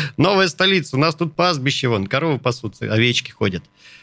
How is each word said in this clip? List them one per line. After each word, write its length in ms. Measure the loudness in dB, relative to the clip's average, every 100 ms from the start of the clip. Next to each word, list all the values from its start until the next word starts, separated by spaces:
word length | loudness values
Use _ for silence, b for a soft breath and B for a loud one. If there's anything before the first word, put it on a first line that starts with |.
| -6 0
новая 320 | 2 4 2
столица, 480 | 2 0 0 0 0
у 20 |
нас 160 | 0
тут 200 | 0 -4 0
пастбище, 500 | 0 0 -2 -2 0
вон, 180 | 0 0
коровы 300 | -2 -2 -2
пасутся, 520 | -2 -4 -6 -10 -2
овечки 380 | 2 2 0 -4
ходят". 320 | -2 -2 -2 -10 b b b